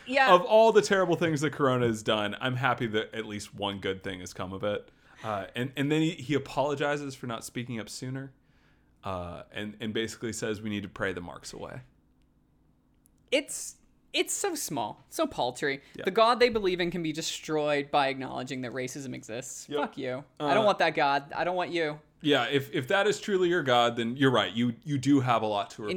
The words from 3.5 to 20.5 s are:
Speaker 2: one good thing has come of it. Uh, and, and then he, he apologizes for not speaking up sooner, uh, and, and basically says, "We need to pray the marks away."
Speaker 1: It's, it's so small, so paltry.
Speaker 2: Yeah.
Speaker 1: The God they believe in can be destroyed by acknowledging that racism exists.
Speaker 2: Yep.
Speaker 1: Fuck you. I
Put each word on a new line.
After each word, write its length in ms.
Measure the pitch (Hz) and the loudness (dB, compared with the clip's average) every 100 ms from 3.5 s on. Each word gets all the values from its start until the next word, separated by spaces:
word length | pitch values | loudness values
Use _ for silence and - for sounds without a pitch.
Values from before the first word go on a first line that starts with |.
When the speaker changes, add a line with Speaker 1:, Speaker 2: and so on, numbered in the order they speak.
Speaker 2:
one 260 | 101 101 98 | -6 -4 -2
good 240 | 98 95 | -4 -4
thing 160 | 98 92 | -6 -10
has 120 | 90 | -10
come 200 | - 92 | -10 -8
of 100 | 95 | -4
it. 280 | 104 104 - _ _ - | -2 -2 -6 _ _ -12
Uh, 220 | 113 101 95 117 | -6 -6 -6 -6
and, 160 | 127 147 | -6 -2
and 140 | 139 | 0
then 120 | 156 | 2
he, 80 | 160 | 2
he 220 | - 127 | -2 -2
apologizes 800 | 139 - - 147 143 147 143 143 131 | -2 -2 -2 -2 0 -2 -2 -6 -10
for 100 | 123 | -8
not 180 | 113 | -8
speaking 360 | - 131 120 113 | -8 -8 -6 -8
up 80 | 104 | -8
sooner, 440 | - 131 135 135 _ _ _ _ _ _ _ | -10 -10 -10 -12 _ _ _ _ _ _ _
uh, 400 | 98 92 87 76 - | -8 -8 -8 -12 -12
and, 260 | - 104 104 | -10 -10 -6
and 120 | 113 | -6
basically 400 | 113 110 - 117 | -4 -4 -6 -8
says, 300 | 107 113 101 | -6 -6 -6
"We 80 | 107 | -4
need 140 | 104 | -6
to 40 | 98 | -6
pray 240 | - 98 | -6 -4
the 80 | 90 | -4
marks 320 | 87 - - | -10 -14 -14
away." 280 | - - 131 - _ _ _ _ _ _ _ _ _ _ _ _ _ - | -14 -12 -14 -18 _ _ _ _ _ _ _ _ _ _ _ _ _ -2
Speaker 1:
It's, 460 | 277 294 - - - _ _ _ | -2 -2 -8 -12 -16 _ _ _
it's 220 | 294 - | -2 -2
so 200 | - 403 | -2 -4
small, 500 | 311 - 135 107 - - | -4 -6 -4 -6 -8 -10
so 180 | - - | -4 -4
paltry. 540 | - 123 - 147 139 - - | -2 -4 -2 -2 -4 -8 -6
Speaker 2:
Yeah. 80 | |
Speaker 1:
The 60 | 196 | 0
God 280 | 190 226 240 | 4 4 6
they 100 | 240 | 4
believe 300 | 220 190 180 | 4 0 0
in 100 | 175 | -2
can 120 | 180 | -2
be 100 | 160 | -4
destroyed 800 | 151 160 - - 156 147 147 143 | -4 -6 -6 -4 -2 0 0 0
by 180 | 147 135 | 2 2
acknowledging 520 | 135 131 131 127 131 | -2 -6 -8 -8 -8
that 100 | 123 | -8
racism 420 | 127 127 151 131 | -6 -6 -8 -10
exists. 520 | 131 120 113 - - - | -12 -10 -10 -10 -14 -6
Speaker 2:
Yep. 120 | 147 | -4
Speaker 1:
Fuck 180 | 254 - | -4 -4
you. 260 | 131 127 143 - | -8 -8 -10 -4
I 160 | 147 | 2